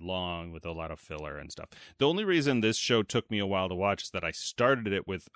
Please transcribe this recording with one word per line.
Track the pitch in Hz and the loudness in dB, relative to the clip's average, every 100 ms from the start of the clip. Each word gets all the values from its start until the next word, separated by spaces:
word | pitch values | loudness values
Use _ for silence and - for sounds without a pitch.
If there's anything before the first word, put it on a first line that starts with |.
long | 85 92 90 85 85 | -6 -4 -4 -6 -8
with | 82 85 | -10 -8
a | |
lot | 82 80 | -8 -8
of | 78 | -10
filler | - 78 76 71 | -12 -10 -10 -10
and | 71 | -12
stuff. | - - - - - | -14 -16 -18 -10 2
The | 139 | 2
only | 180 208 | 4 2
reason | 170 143 123 | 4 4 4
this | 110 113 | 4 2
show | - 117 | 2 2
took | 104 120 - | 2 0 -2
me | 107 | -2
a | 98 | 0
while | 95 92 | 0 0
to | 90 | 0
watch | 101 98 | 0 0
is | - | -4
that | 92 82 | -6 -6
I | |
started | - - - 123 131 107 | -6 -6 2 4 4 2
it | 98 - | -2 -2
with | 92 - | -8 -4